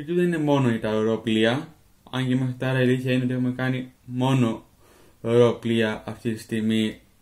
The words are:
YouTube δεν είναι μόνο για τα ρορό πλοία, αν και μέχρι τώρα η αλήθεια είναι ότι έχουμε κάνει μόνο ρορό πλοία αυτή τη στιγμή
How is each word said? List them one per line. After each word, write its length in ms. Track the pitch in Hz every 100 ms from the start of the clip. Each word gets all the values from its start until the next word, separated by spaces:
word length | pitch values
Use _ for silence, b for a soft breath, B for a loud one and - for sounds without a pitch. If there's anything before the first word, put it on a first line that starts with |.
YouTube 140 | 147 175
δεν 100 | 180
είναι 120 | 165
μόνο 320 | 147 139 127
για 120 | 113
τα 100 | 110
ρορό 260 | 107 107 110
πλοία, 560 | - 110 110 131 160 - _ _ -
αν 160 | 127 127
και 80 | 127
μέχρι 180 | 131
τώρα 260 | 123 131 131
η 20 |
αλήθεια 300 | 123 127 127
είναι 100 | 127
ότι 100 | 123
έχουμε 180 | 127 127
κάνει 420 | 123 131 131 127 _ -
μόνο 580 | 123 127 131 117 110 - _ b b b b
ρορό 320 | 117 120 120
πλοία 500 | 113 117 113 110 107 -
αυτή 280 | 110 120
τη 60 | 110
στιγμή 600 | - 113 110 110 110 107 _ _